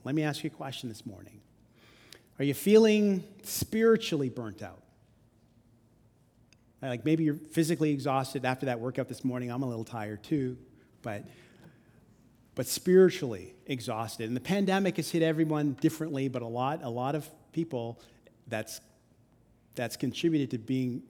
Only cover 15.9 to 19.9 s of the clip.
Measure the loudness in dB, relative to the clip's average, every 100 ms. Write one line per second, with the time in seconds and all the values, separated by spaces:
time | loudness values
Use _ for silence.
15.9 | 0 -4 -4 -4 -4 -6 -2 -2 -2 -6
16.9 | -4 -2 -4 -6 -16 -8 -6 -4 -4 -6
17.9 | -10 -18 -20 _ _ -8 -6 -6 -12 -18
18.9 | _ _ _ _ _ _ _ _ -6 -6